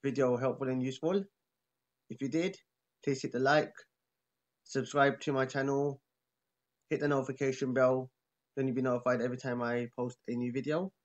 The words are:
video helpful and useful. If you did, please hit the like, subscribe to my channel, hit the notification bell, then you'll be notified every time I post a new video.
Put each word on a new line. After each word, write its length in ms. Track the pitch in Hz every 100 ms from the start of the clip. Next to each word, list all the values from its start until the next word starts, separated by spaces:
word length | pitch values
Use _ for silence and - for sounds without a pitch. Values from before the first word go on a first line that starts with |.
video 340 | 139 135 127 123
helpful 320 | 131 - 131
and 140 | 127
useful. 400 | 131 131 156 196 196 _ _ _ _ _ _ _ _
If 100 | 113
you 80 | 135
did, 260 | 160 185 190 _ _ _ _
please 200 | - 135
hit 80 | -
the 80 | 123
like, 340 | 131 151 - - - _ _ _ _ _ _ _
subscribe 560 | - 135 127 147 139 135
to 120 | -
my 140 | 135 131
channel, 520 | 139 139 139 143 135 _ _ _ _ _ _ _ _ _
hit 80 | 147
the 80 | 147
notification 680 | 139 131 135 135 131 135
bell, 380 | 127 127 131 127 _ _ _ _ -
then 120 | 131
you'll 80 | 123
be 80 |
notified 380 | 131 123 127 123
every 160 | 123 123
time 260 | 131 123
I 240 | 120 120 117 -
post 220 | 123 - -
a 60 |
new 180 | 123 123
video. 400 | 127 131 156 190 _